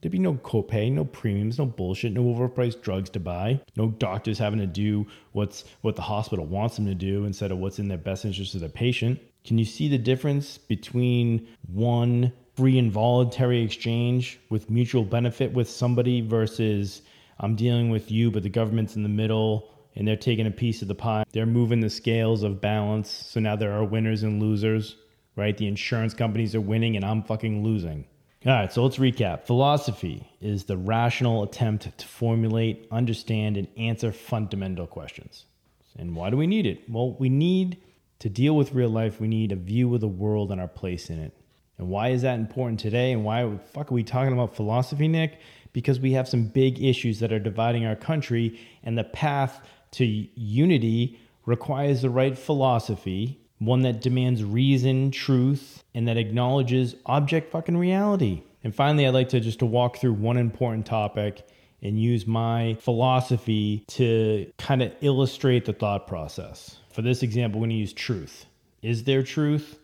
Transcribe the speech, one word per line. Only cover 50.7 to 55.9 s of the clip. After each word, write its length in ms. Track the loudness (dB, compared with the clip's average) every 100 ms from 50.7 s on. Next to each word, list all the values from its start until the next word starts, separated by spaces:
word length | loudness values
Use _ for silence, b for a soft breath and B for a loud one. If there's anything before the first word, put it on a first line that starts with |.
| 4 4 2 0 B B B -2
requires 560 | -2 0 -2 0 2
the 80 | 2
right 280 | 2 2 0
philosophy, 1040 | -2 2 4 2 0 -6 -4 -4 -4 -6 _ _
one 220 | 0 2
that 200 | 2 0
demands 420 | 0 2 2 0
reason, 640 | 0 2 4 4 4 2 0
truth, 720 | -2 2 4 4 2 -4 -20 _